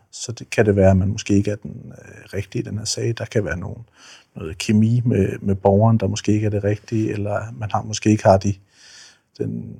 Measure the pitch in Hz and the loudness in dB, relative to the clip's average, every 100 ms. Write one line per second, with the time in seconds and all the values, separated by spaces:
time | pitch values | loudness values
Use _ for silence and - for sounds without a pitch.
0 | _ - - 117 - - 107 98 95 95 | _ -16 -14 -14 -4 0 2 4 6 6
1 | 98 107 - 101 101 104 - - - - | 2 -2 0 0 0 -4 -10 -16 -18 -20
2 | - - - 98 - 120 113 104 110 - | -20 -20 -12 -10 -8 -8 -6 -8 -6 -4
3 | 117 117 113 110 90 85 98 110 117 _ | -4 -4 -4 -2 -2 -4 -8 -12 -18 _
4 | - - _ - 82 - - 107 110 120 | -20 -20 _ -14 -12 -6 0 4 4 2
5 | 120 101 95 - 101 95 101 98 113 113 | 2 2 2 -2 -4 0 4 4 4 4
6 | 98 104 - 104 107 101 98 104 - 113 | 0 -2 0 0 0 -2 -2 -4 -4 -4
7 | 110 104 101 104 110 120 110 110 110 107 | -2 -4 -4 -6 -8 -10 -6 -6 -6 -2
8 | - 107 107 98 98 98 _ _ - - | 2 4 6 4 4 -6 _ _ -20 -20
9 | - _ _ - 113 117 107 - | -20 _ _ -10 -8 -8 -10 -12